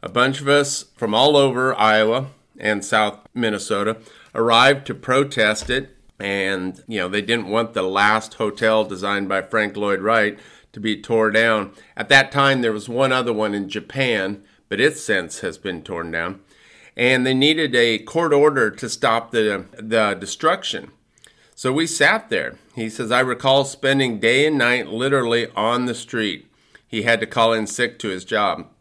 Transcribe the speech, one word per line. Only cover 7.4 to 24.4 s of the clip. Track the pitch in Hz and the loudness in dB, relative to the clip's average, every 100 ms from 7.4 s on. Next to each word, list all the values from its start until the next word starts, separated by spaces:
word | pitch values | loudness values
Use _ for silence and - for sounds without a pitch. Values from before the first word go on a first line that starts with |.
| 92 | 0
want | 110 113 | -2 -2
the | - | -2
last | 92 98 104 110 - | -2 2 2 2 -2
hotel | - 107 101 110 110 | -4 -4 0 2 2
designed | 98 92 101 101 98 | 0 -4 -4 -2 -2
by | 98 | -4
Frank | 92 113 104 | -2 -2 -2
Lloyd | 101 104 98 | -2 -2 -2
Wright | 101 113 104 104 - - _ | 2 2 2 -2 -20 -20 _
to | - | -8
be | 110 104 | -6 -6
tore | - 113 110 | -2 0 2
down. | 113 117 110 98 - - - | 4 2 2 -2 -12 -20 -14
At | 113 | 4
that | 139 135 | 4 4
time, | 143 139 131 | 2 2 2
there | 120 | 0
was | 107 113 | -2 -6
one | 120 135 | -2 0
other | 127 120 | 2 0
one | 107 107 | -2 -2
in | 104 98 | -2 -6
Japan, | 104 - 135 131 110 95 101 _ _ _ | -8 -10 -4 -2 0 -2 -6 _ _ _
but | 104 | 0
it | 139 147 | 0 0
since | - 98 82 - | -2 -2 -2 -10
has | 92 76 | -10 -8
been | 98 87 | -10 -10
torn | 76 87 85 | -10 -10 -6
down. | 82 85 95 _ _ _ - - - | -6 -8 -10 _ _ _ -20 -20 -2
And | 120 131 | 0 2
they | 127 | 2
needed | 131 143 156 151 | 2 2 2 0
a | 120 117 110 | 2 2 0
court | - 165 170 | -2 -2 2
order | 143 151 139 110 | 4 4 4 -2
to | - 117 | -2 -10
stop | - 123 113 113 | -4 0 0 -2
the, | 117 107 98 87 - | -2 0 -2 -8 -16
the | 107 110 107 | -2 0 0
destruction. | 92 95 - 160 190 - - - _ _ _ _ _ _ | -2 -8 -2 -2 -2 -4 -10 -12 _ _ _ _ _ _
So | - 127 | -6 -2
we | 139 165 | -2 -2
sat | - 147 220 - | 2 2 2 -2
there." | 95 64 - _ | -4 -4 -10 _
He | - 113 | -10 -8
says, | - 113 | -6 0
"I | 123 | 0
recall | 127 123 135 135 | 0 0 2 2
spending | 135 - 135 135 131 110 | 2 -2 0 2 0 2
day | 113 127 | 2 4